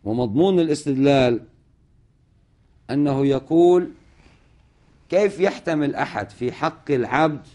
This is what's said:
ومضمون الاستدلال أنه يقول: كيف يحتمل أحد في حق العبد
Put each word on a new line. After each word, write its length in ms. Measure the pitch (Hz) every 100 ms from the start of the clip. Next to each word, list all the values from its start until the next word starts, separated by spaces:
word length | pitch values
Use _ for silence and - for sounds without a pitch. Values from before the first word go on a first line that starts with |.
ومضمون 560 | 101 113 123 113 190 180
الاستدلال 840 | 165 147 - 131 139 139 123 113 - _ _ _ _ _ _ _ _ _ _ _ _ _ -
أنه 360 | 139 147 135 139
يقول: 640 | 135 135 165 175 180 175 - _ _ - _ _ _ _ _ _ _ _
كيف 300 | 180 202 151
يحتمل 560 | 190 - - 156 143 -
أحد 340 | 147 - 101
في 220 | - 123
حق 400 | - 156 - -
العبد 560 | 135 113 127 156 147 -